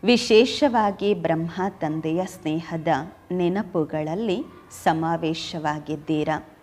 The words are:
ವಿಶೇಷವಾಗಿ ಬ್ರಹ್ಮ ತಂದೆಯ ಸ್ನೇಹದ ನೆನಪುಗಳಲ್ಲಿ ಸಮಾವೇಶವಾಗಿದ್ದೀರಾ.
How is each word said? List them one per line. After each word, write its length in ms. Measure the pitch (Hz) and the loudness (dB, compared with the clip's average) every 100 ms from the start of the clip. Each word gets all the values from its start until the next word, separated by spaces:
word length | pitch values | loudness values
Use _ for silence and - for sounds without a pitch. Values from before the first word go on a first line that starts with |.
ವಿಶೇಷವಾಗಿ 1080 | 190 240 - 220 254 - 294 233 208 202 202 | 4 4 6 6 6 4 2 4 0 0 0
ಬ್ರಹ್ಮ 540 | 196 165 160 170 170 190 | 0 2 0 -2 -4 -4
ತಂದೆಯ 580 | 196 156 156 160 165 185 | -2 -4 -2 -2 -2 -4
ಸ್ನೇಹದ 640 | - 156 156 165 165 156 143 165 - - | -6 -4 -4 -4 -4 0 0 -2 -14 -6
ನೆನಪುಗಳಲ್ಲಿ 1080 | 180 175 190 208 175 156 156 151 170 226 185 302 - - - | 0 2 0 -2 -2 -2 -2 -4 -2 -2 -2 -4 -14 -20 -2
ಸಮಾವೇಶವಾಗಿದ್ದೀರಾ. 1600 | - 165 165 165 165 160 - 170 151 151 147 151 151 156 151 156 - - | 0 2 0 0 -2 -4 -6 -6 -4 -4 -6 -10 -2 -2 0 -4 -6 -20